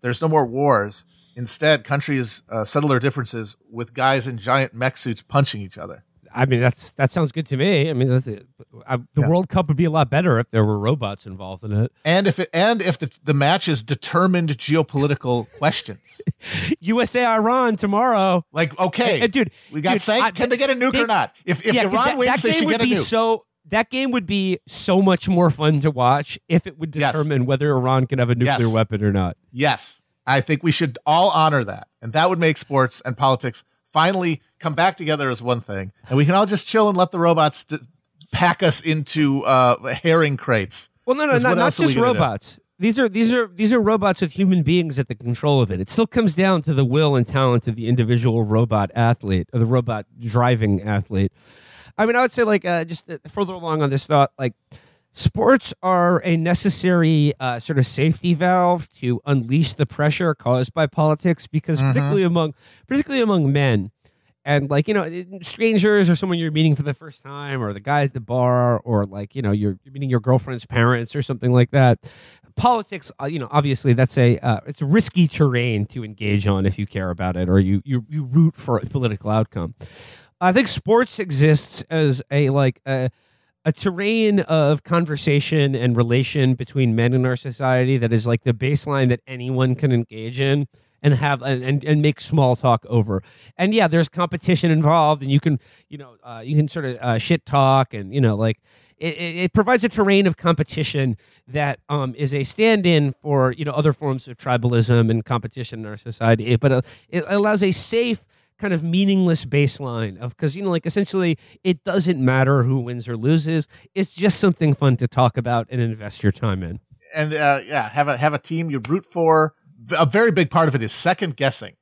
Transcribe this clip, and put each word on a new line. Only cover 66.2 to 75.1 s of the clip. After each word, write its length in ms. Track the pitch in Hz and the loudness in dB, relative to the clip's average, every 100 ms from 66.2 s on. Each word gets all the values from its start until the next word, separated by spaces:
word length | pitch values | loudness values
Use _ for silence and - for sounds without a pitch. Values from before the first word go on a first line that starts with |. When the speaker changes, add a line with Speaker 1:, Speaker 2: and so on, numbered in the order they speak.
| 190 175 | 0 -2
Speaker 2:
you're 140 | 165 | -2
meeting 240 | 151 160 147 | 2 2 2
for 60 | |
the 120 | 143 | -2
first 280 | 139 160 - | -6 -12 -20
time, 400 | 139 143 143 135 | -18 -12 -8 -6
or 100 | 107 | -6
the 80 | 98 | -6
guy 220 | 110 147 | -2 0
at 100 | 139 | 0
the 60 | 131 | -4
bar, 580 | 110 123 123 123 123 117 | -4 0 2 2 2 0
or, 240 | 120 110 | 0 0
like, 300 | 101 98 101 | 0 -8 -12
you 80 | 135 | -6
know, 100 | 110 | -2
you're, 240 | 104 104 92 | 0 0 -4
you're 80 | 139 | -12
meeting 180 | 135 135 | -10 -2
your 100 | 123 | 0
girlfriend's 440 | 120 131 - 123 - | 2 2 0 -12 -4
parents 500 | 120 117 123 117 151 | 2 2 2 -2 -6
or 60 | |
something 300 | 139 127 127 | -6 -2 2
like 180 | 123 120 | 4 4
that. 260 | 139 127 117 - - - _ _ | 4 4 2 -4 -20 -20 _ _
Politics, 560 | - 240 233 - 190 - - | 0 0 0 -4 -14 -16 -10
uh, 60 | 139 | -8
you 120 | 160 | -6
know, 100 | 117 | -2
obviously 420 | 147 143 131 139 | 0 0 0 2
that's 240 | 120 131 - | 2 2 4
a, 220 | 120 113 | 4 2
uh, 220 | 127 104 - | 0 -2 -6
it's 140 | 143 | -8
risky 440 | 139 190 - | 2 2 2